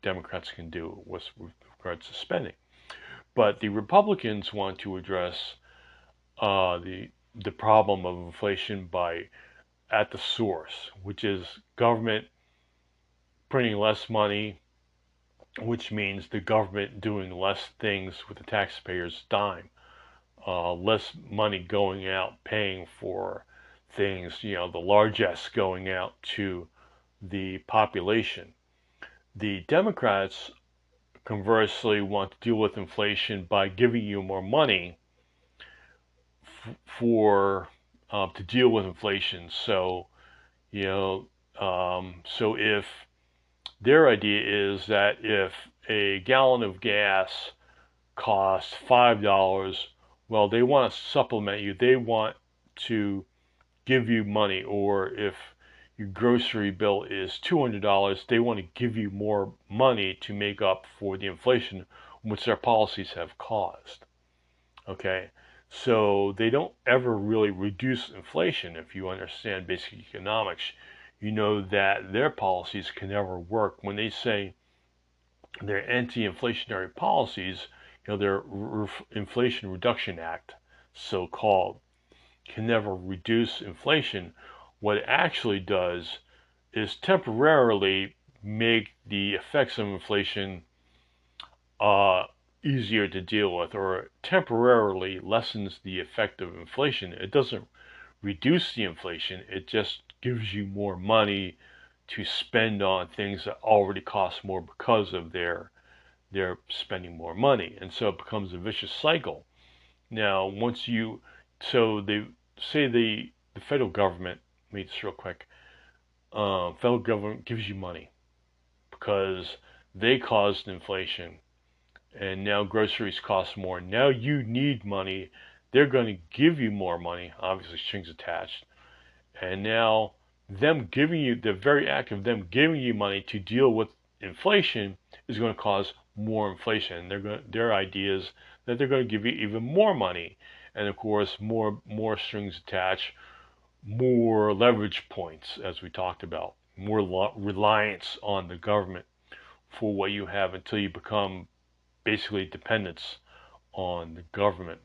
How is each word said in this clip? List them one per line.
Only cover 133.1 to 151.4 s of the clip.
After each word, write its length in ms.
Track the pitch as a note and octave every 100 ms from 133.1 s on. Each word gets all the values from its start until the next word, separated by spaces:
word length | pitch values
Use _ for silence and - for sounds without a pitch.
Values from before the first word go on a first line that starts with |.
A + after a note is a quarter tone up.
| G2 -
to 100 | G#2+
deal 300 | F2+ A#2+ C3
with 200 | A2 A2 _ _ -
inflation 800 | G2 F2+ F#3+ G3+ - A#2 G2 F#2+ _ - -
is 100 | G#2+
gonna 160 | A#2
cause 400 | G#2+ G#2+ G2 F#2+ - _ G#2
more 360 | G#2+ A2 G2+
inflation. 560 | F#2 A#2 A2 - F2 F2+
They're 120 | G2+
gonna, 240 | G#2 A2+ C3
their 260 | A2+ A#2
idea 440 | G2+ F#2+ F#2+ G2 G2
is 140 | F#2 - - - -
that 120 | A#2+
they're 100 | C3+
gonna 160 | C3+
give 220 | A#2+ G#2+ A2+
you 60 |
even 320 | - G#2 A2+
more 300 | A#2 F3 G#3+
money. 440 | D#3 F#2 F2+ E2 _ - - - -
And 120 | G2+
of 80 | G2
course, 420 | A2 G#2+ G2 -
more, 420 | G#2+ A2+ G#2+ G#2 -
more 320 | G#2+ A2 G#2+
strings 420 | - G#2+ G2+ E2 -
attached, 460 | F#2+ F#2 F#2+ - - - - - _ _ _ G#2
more 680 | A2+ B2+ B2 A#2 A2 G#2+
leverage 540 | G2 A#2+ A2 G#2 - -
points, 480 | - E2+ D#2 - -
as 180 | F#2+ F2
we 80 | F2
talked 340 | - F#2 F2
about, 320 | E2+ E2 F2 - _ -
more 260 | G2+ G#2+
lo-, 320 | F#2+ F#2 G#2 -
reliance 800 | G2+ F#2+ G#2 G#2+ G#2+ F#2+ - -
on 260 | G#2 G2 F2
the 100 | F2
government 480 | G#2 G#2 F#2 F2+ - _ - - - - _
for 240 | - A2
what 180 | G2 G2
you 140 | G2+ F#2+
have 280 | G2+ F#2+
until 260 | F#2 - G#2+
you 100 | G2
become 580 | - - G#2+ G2 F#2